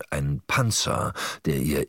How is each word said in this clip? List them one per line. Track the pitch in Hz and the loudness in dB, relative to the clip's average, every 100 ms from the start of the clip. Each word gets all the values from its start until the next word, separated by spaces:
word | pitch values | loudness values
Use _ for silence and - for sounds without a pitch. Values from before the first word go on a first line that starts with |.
| - | -4
ein | 73 71 - - | -2 0 -2 0
Panzer, | - 117 - - 62 - - - - | 2 2 2 0 0 -2 -4 -6 -4
der | - 69 | 0 0
ihr | 69 73 | 2 0